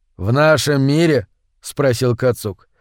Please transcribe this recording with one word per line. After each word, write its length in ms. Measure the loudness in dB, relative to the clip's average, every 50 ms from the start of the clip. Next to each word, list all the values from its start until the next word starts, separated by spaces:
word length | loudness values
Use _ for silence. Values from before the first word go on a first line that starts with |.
| _ _ _
В 160 | -8 -4 -2
нашем 520 | 0 2 2 2 2 2 0 0 0 0 0
мире?" 440 | 0 2 2 2 2 2 0 -2 -6 _ _ _ _ _ _
спросил 560 | -20 -12 -6 -2 0 0 0 0 0 -2 -2
Кацук. 540 | 0 0 -2 -2 -2 -6 -10 -12 -12 _ _ _ _